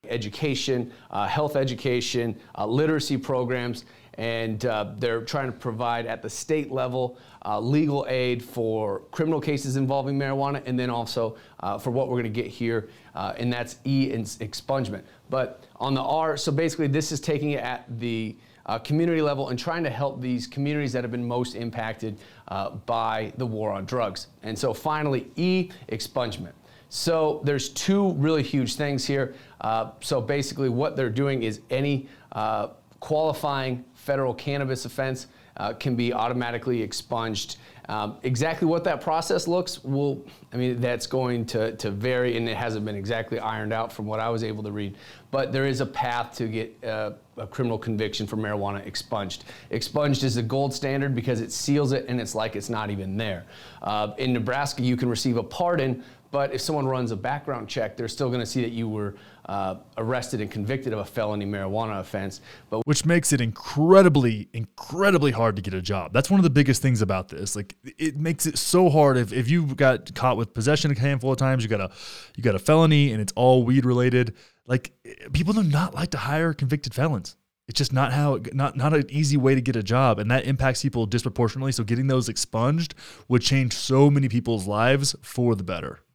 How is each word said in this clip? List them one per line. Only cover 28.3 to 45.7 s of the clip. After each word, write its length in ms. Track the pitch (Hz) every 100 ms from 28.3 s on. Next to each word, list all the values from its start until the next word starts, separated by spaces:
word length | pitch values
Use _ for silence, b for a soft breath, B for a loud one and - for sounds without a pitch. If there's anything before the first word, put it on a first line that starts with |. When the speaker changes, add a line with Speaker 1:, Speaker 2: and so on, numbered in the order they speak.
| 156
Speaker 1:
huge 340 | 135 143 117 -
things 280 | 147 135
here. 300 | - 139 131 B B B
Uh, 300 | 110 113 110 -
so 200 | - 139
basically 480 | 113 143 135 - 131
what 260 | 120 151
they're 160 | 151 123
doing 320 | 110 139 135
is 180 | 113 107 -
any, 380 | 127 143 139 135 B B
uh, 360 | - 107 107 110 - _ -
qualifying 840 | - 151 156 151 151 139 131 123 -
federal 380 | - - 139 131
cannabis 520 | - - 139 135 131
offense, 420 | 120 - 135 127 - b b -
uh, 160 | 104
can 220 | 113 139 120
be 160 | 120
automatically 720 | 110 117 123 120 117 131 120
expunged. 760 | 107 - - 117 113 104 - - B B -
Um, 280 | 107 104 -
exactly 440 | 131 123 156 156 165
what 160 | 165
that 160 | 175 151
process 460 | - 160 170 165 165
looks, 380 | 180 180 -
will, 400 | 131 139 143 135 - B B
I 40 | 123
mean, 240 | 127 120
that's 260 | 123 120 -
going 400 | 131 127 120 113
to, 300 | 117 113 110
to 140 | 107
vary, 460 | 101 123 127 123 117
and 120 | 117
it 80 | 107
hasn't 280 | 117 110
been 120 | 107 104
exactly 420 | 98 113 110 113
ironed 340 | 110 110 107
out 200 | 110 113
from 140 | - 107
what 140 | 107
I 80 | 117
was 120 | 113
able 200 | 113 107
to 100 | 107
read. 240 | 104 101 B B B B
But 220 | 135 127
there 140 | 135
is 140 | 139